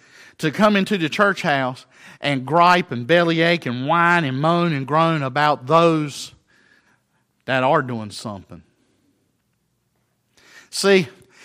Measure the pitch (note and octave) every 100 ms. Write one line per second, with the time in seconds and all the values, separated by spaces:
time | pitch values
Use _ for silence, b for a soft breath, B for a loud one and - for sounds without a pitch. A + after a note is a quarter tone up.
0 | b b b _ D#3 D3+ G#3+ G3+ F#3 G3+
1 | D#3 - G3+ F#3 F3 C#3 C3 B2+ - b
2 | b b C#3+ C3+ B2+ E3 F3 F3+ F3 A#2+
3 | A#2+ E3+ E3+ D#3+ E3 F3 C3+ B2 C3+ E3+
4 | E3+ F3 D3 C3 D#3 E3+ E3+ C#3+ C3 D3+
5 | E3 D#3+ C3+ C3+ D3+ C#3 B2+ D#3+ E3+ D#3+
6 | D3 - - - _ _ _ _ _ _
7 | _ _ _ _ - C3 C3 D#3+ C3 A#2
8 | G#2+ - A#2+ G2 F2 E2+ _ _ _ _
9 | _ _ _ _ _ _ _ _ _ _
10 | _ _ _ _ b b b - G3 G3
11 | D3 - _ b